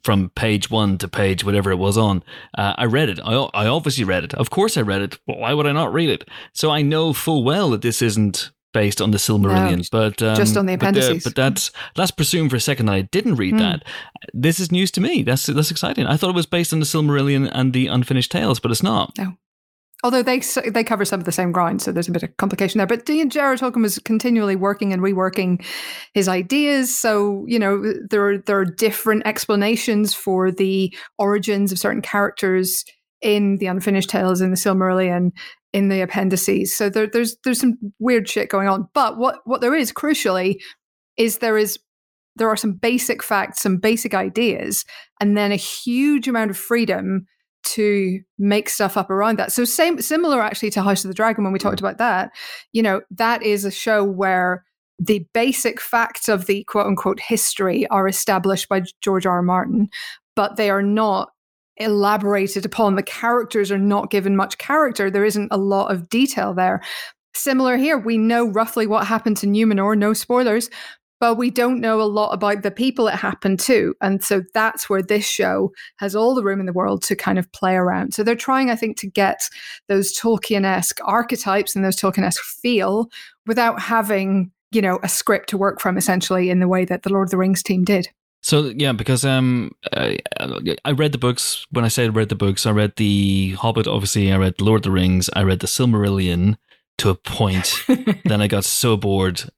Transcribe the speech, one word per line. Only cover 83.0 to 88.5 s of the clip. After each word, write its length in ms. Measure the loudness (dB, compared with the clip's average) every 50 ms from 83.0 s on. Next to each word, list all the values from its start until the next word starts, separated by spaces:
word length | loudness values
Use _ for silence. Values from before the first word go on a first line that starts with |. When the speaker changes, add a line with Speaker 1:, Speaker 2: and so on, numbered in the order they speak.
| -2 -4 -8 -20 -20 -20 _ _ _
Speaker 2:
without 340 | -2 0 2 2 2 0 -2
having, 720 | -4 0 0 0 2 2 0 0 2 2 2 0 0 -2 _ _ _ _
you 120 | 0 2
know, 180 | 2 2 0 0
a 60 | -2 -2
script 400 | -4 0 2 2 0 0 0 -6
to 100 | -2 0
work 220 | 0 0 0 0
from, 160 | -2 -2 0 0
essentially, 520 | 0 2 0 0 0 0 0 0 2 2
in 100 | 4 4
the 80 | 4 4
way 160 | 2 2 2
that 180 | 0 -2 -4
The 80 | -2 0
Lord 160 | 0 2 2 2
of 20 |
the 60 | 0 2
Rings 240 | 2 2 2 0 0
team 200 | 0 0 2 2
did. 240 | 2 2 0 0 -4 _ _ _ _ _ _
Speaker 1:
So, 300 | -2 2